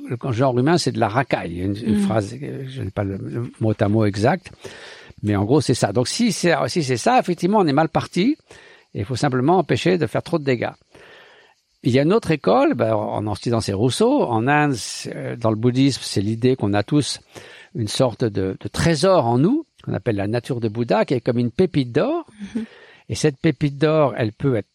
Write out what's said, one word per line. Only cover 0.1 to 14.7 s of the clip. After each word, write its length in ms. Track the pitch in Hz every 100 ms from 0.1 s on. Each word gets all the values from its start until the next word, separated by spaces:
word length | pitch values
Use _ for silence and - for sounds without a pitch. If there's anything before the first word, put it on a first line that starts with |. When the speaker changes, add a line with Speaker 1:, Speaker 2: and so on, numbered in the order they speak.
| 120 135
Speaker 1:
genre 260 | 110 135 123
humain, 180 | 135 170
c'est 140 | 135
de 80 | 110
la 80 | 110
racaille. 520 | 120 - 131 90 87
Une, 140 | 95 101
une 220 | 120 208
Speaker 2:
Mm. 40 |
Speaker 1:
phrase, 320 | 202 110 101 123
euh, 260 | 135 131 131
je 160 | 131
n'ai 80 | 98
pas 120 | -
le, 140 | 98 98
le 340 | 117 131 123 -
mot 140 | 110 104
à 80 | 101
mot 160 | 110 104
exact, 460 | 101 117 180 - - 92 - - - - -
mais 120 | 104 101
en 80 |
gros, 160 | 104 151
c'est 120 | -
ça. 180 | 123 110
Donc, 160 | 104 123
si 240 | - 240
c'est, 220 | - 175 147 143
si 160 | 180
c'est 140 | 131 120
ça, 200 | - 254
effectivement, 380 | - 170 180 214
on 80 | 165
est 60 |
mal 160 | 135 160
parti. 480 | 156 - 175 226 311 - - - - _
Et 60 | -
il 60 | 101
faut 100 | 123
simplement 420 | 143 127 135 185
empêcher 400 | 147 123 165 180
de 80 | -
faire 160 | 131
trop 160 | - 170
de 60 |
dégâts. 260 | 139 120 95 - _ - - - - - _ _ _ _
Il 80 | 139
y 80 | 127
a 40 |
une 80 | 151
autre 180 | 220 -
école, 420 | 156 185 240 311
ben, 200 | 175 113
en 340 | 107 110 113 107
Occident, 340 | 98 - 117
c'est 120 | 107
Rousseau. 500 | 98 127 - 226 285
En 240 | 180 113 123
Inde, 260 | 147 147